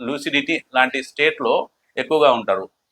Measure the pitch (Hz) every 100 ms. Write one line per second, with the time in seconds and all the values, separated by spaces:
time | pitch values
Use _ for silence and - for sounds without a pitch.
0 | 120 143 151 143 143 160 - 127 127 135
1 | 131 - 151 156 120 156 - _ _ -
2 | 127 156 147 120 104 95 92 _ _